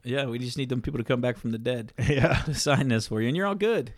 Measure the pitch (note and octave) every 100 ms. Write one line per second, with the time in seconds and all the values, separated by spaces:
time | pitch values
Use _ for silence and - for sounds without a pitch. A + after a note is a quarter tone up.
0 | A#2+ C3+ C3+ A#2+ B2 B2+ B2+ B2 D3 A#2+
1 | A2+ B2 B2 A#2 A#2 A2 A#2+ B2 A2 -
2 | C3 C#3 D#3+ - - C#3 D3 C#3 C3+ A2+
3 | - A2 A#2 D#3+ G3 G3+ G#3 G#3+ B2+